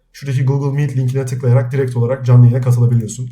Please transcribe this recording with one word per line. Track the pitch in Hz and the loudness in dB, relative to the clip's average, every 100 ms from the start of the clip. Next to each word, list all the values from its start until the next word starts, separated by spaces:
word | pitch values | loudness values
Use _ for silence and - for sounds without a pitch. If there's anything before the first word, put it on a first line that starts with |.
| _ | _
şuradaki | - 139 127 131 | -14 -6 -2 0
Google | 139 143 139 | -2 -2 -2
Meet | 147 123 | -2 -2
linkine | 127 135 127 | -4 -4 -4
tıklayarak | - 127 123 - | -4 2 2 2
direkt | 135 131 120 | -2 -2 -2
olarak | 120 131 123 | -2 -2 2
canlı | 123 120 | 6 6
yayına | 131 | 4
katılabiliyorsun. | 127 120 120 117 107 - 127 | 0 2 2 0 -2 -8 -12